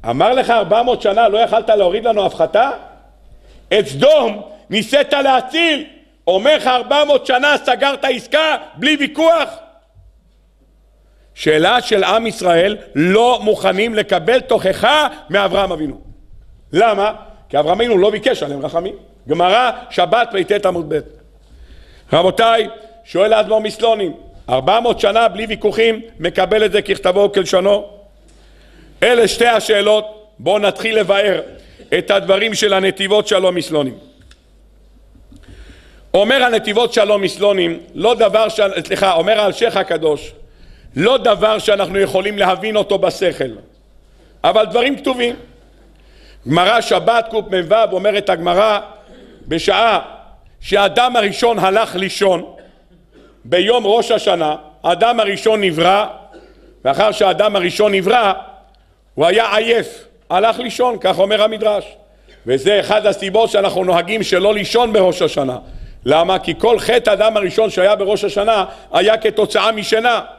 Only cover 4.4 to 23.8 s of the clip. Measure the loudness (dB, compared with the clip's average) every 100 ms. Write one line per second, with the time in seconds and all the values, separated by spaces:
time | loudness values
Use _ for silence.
4.4 | -14 -20 -6 -6 0 0 2 0 2 0
5.4 | 0 -2 0 -2 -6 -20 _ _ -2 2
6.4 | 2 2 0 -2 0 0 2 0 2 0
7.4 | 2 0 0 0 0 -2 -4 -4 -2 0
8.4 | 0 -2 -8 -4 -2 0 -2 0 2 2
9.4 | -2 -8 -20 _ _ -20 -20 _ _ _
10.4 | _ _ _ _ _ _ _ _ _ -4
11.4 | 0 2 2 0 0 0 2 0 -2 -4
12.4 | 0 2 2 -2 -6 -2 2 4 2 2
13.4 | 0 0 0 0 0 -2 -2 -2 0 0
14.4 | 0 0 0 0 2 2 0 -6 -4 -2
15.4 | 0 0 -2 -4 -8 -10 -20 -20 -20 -20
16.4 | -20 -20 -4 0 2 2 -2 -4 -18 -20
17.4 | -4 -2 0 0 2 2 2 0 -2 -2
18.4 | -4 -8 -6 -6 -6 -12 -20 _ -4 0
19.4 | 2 2 0 -4 -8 -2 2 2 0 -4
20.4 | -2 0 0 -2 -6 -6 -8 -20 -20 _
21.4 | _ -20 -20 -20 -20 -20 -2 2 2 2
22.4 | 2 2 0 -8 -20 -20 -6 0 4 4
23.4 | 2 0 -2 -2